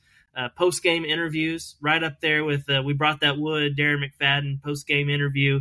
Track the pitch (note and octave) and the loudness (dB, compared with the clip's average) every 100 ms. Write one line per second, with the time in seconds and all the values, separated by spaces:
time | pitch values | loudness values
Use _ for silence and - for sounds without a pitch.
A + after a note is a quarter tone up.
0 | _ _ _ B2+ B2 - F3+ - F3+ E3 | _ _ _ -8 -8 0 2 2 2 0
1 | D#3 D#3+ E3 D#3 D#3+ E3 - - D3 D#3+ | 0 -2 -2 -2 -2 -4 -10 -4 0 0
2 | D#3+ C#3+ D#3+ D3+ D3+ C#3+ C#3+ C3+ C#3 C#3+ | 0 -2 0 0 0 -2 0 -2 0 0
3 | D3+ D3+ D3 C#3+ D3+ D#3 D3 C#3+ D3 D3 | 0 2 0 0 -2 0 -2 0 0 0
4 | C#3 - C#3 C#3 C#3+ C#3 D3 D3 - C#3+ | -4 -2 0 0 -2 -4 -4 -6 -2 -2
5 | C#3+ C#3+ C#3+ C#3 C#3 C#3 | 0 0 0 2 2 2